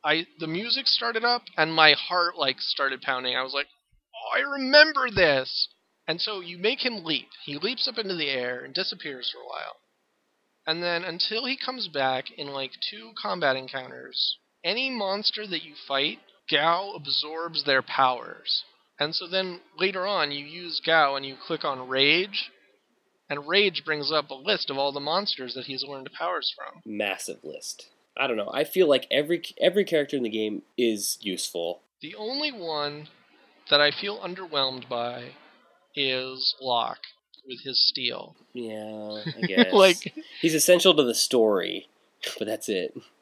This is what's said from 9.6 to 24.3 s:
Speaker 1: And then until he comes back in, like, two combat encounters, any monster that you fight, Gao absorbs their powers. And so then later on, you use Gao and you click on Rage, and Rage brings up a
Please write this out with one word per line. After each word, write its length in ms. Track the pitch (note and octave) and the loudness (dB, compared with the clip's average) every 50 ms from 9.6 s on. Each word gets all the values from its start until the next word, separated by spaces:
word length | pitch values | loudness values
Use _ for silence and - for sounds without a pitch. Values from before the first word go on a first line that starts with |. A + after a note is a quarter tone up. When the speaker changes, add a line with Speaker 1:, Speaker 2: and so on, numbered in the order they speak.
| - - - _ _ _ _ _ _ _ _ _ _ _ _ _ _ _ _ _ _ | -10 -10 -12 _ _ _ _ _ _ _ _ _ _ _ _ _ _ _ _ _ _
Speaker 1:
And 160 | D#3+ D#3+ E3+ F3 | -4 -4 -2 0
then 200 | F3 F3 E3+ F3+ | 0 -2 -2 -2
until 400 | F#3 E3 F3+ - - G#3+ G3 - | -6 -4 -4 -4 -2 -2 -4 -2
he 100 | B3 C4+ | -4 -4
comes 320 | - - - C4 B3+ G#3 | -4 -6 -8 -6 -6 -10
back 440 | F3 D3+ C#3+ C3+ C3 C3 B2+ C3 - | -6 -2 0 0 2 0 0 -4 -8
in, 160 | - - D3 C#3+ | -12 -10 -10 -8
like, 200 | C#3 C3+ C3+ C3 - - - - | -6 -6 -6 -8 -6 -8 -8 -8
two 240 | G#3 G#3+ A3+ A3+ G#3+ - | -8 -10 -18 -16 -12 -8
combat 340 | - G#3 F#3+ F3+ D#3+ C#3 C3 | -4 -4 -2 2 2 2 2
encounters, 840 | C3 C3 B2+ - C3 B2+ C3 C3 B2+ C3 - - - - - - - _ _ _ _ - | 0 -4 -8 -10 -10 -10 -10 -14 -14 -16 -10 -4 -2 -2 -2 -2 -6 _ _ _ _ -4
any 260 | E3 G3+ A#3+ C4 C4+ | -2 -2 -2 -2 -4
monster 580 | B3+ A3+ G3+ F#3+ G3 G3+ G#3 - - G#3+ G#3+ | -2 -2 -2 -2 -2 -2 -2 -4 -4 -4 -8
that 160 | G3+ F3 D#3 E3 | -6 -6 -8 -8
you 120 | D#3 D3 | -10 -18
fight, 440 | - - - C#3 C3+ C#3+ D#3 A3+ - _ _ _ _ _ - | -20 -8 -4 0 0 0 0 -2 -8 _ _ _ _ _ 0
Gao 420 | D#3+ C#3+ D3+ E3 E3+ F3 G3 G3 - | 0 2 4 4 2 2 -2 -6 -10
absorbs 680 | D3+ C#3+ C3+ - - D3+ D3+ D#3+ D#3+ E3+ E3 D#3+ D3+ C#3 | -10 -6 -4 -4 -4 -4 -4 -6 -8 -8 -6 -6 -4 0
their 180 | D3 C3+ C3 | 2 2 2
powers. 840 | B2 - - - C3+ B2+ B2+ A#2+ B2 - - - - - - - - - _ _ _ _ _ - | 2 0 2 4 4 4 2 0 -6 -12 -14 -10 -4 -2 -2 -2 -4 -8 _ _ _ _ _ -4
And 160 | D3 D3+ D#3+ | -4 -4 -2
so 120 | - F#3 | -6 -6
then 340 | E3+ F3+ F#3+ F#3+ F#3 F3 F3+ - _ _ | -2 -2 -2 -2 -2 -6 -12 -16 _ _
later 280 | - F3+ G3+ F#3 F#3 F3+ | 0 0 0 0 0 -2
on, 260 | G3+ G3+ F3+ D3+ C#3+ C#3+ | 0 2 0 0 0 -2
you 120 | C#3+ C#3+ | -6 -8
use 360 | D3 D#3+ F3 F3+ E3+ D#3 - | -10 -12 -12 -10 -6 -6 -2
Gao 340 | - E3 E3 D#3+ D3 C#3 C#3 | 2 4 6 6 6 6 2
and 100 | C#3 C#3 | -2 -4
you 100 | C3+ C3+ | -6 -10
click 260 | - - - E3 D#3 - | -12 -6 -6 -4 -2 -2
on 240 | D3+ C3+ B2+ B2+ | -4 -4 -4 -4
Rage, 640 | B2+ C3 C3 C#3 C#3+ D#3 F3 F#3+ G3+ G3 - - - _ _ _ _ _ _ _ _ _ _ _ _ _ _ _ _ | 0 4 6 6 8 6 4 2 0 -4 -6 -6 -6 _ _ _ _ _ _ _ _ _ _ _ _ _ _ _ _
and 180 | C#3+ D3 C#3+ | -6 -6 -2
Rage 360 | D3+ F3 G3+ G#3 G3 E3 - - | 2 4 4 4 4 2 -2 -4
brings 260 | D#3 D3+ D3+ C#3+ C3+ | -2 -2 -2 0 0
up 180 | D#3+ D#3 C#3+ | 0 0 0
a 60 | - | -2